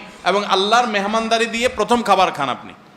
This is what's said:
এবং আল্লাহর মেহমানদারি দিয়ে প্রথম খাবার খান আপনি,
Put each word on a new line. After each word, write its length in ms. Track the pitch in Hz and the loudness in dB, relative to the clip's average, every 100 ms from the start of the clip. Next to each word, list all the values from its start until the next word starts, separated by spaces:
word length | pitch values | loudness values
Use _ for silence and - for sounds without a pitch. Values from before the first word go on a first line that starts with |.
| - - 175 | -8 -6 -2
এবং 200 | 190 202 | 0 0
আল্লাহর 420 | 190 202 233 240 | 0 2 2 2
মেহমানদারি 580 | 208 196 220 220 226 226 | -2 -2 -2 0 0 0
দিয়ে 240 | 226 247 | -2 -2
প্রথম 340 | 240 208 240 | -2 0 0
খাবার 280 | 214 190 180 | 2 2 2
খান 180 | 156 135 | 0 -4
আপনি, 240 | 117 98 80 - | -6 -10 -20 -20